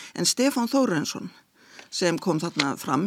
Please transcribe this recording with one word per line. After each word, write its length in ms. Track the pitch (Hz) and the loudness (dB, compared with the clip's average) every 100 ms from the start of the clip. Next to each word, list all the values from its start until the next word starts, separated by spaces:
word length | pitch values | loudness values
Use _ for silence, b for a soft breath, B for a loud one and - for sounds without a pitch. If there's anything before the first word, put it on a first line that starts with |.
| B | B
En 160 | - 175 | -2 0
Stefán 400 | - 269 269 233 | 2 2 2 2
Þórarinsson, 600 | 269 254 175 - - 180 - _ B B B B | 2 2 2 -2 -6 -12 -14 _ B B B B
sem 260 | - 180 165 | -2 0 2
kom 160 | 190 156 | 0 0
þarna 360 | 170 - 139 - | 0 -2 -2 -2
fram 240 | - 139 | -2 0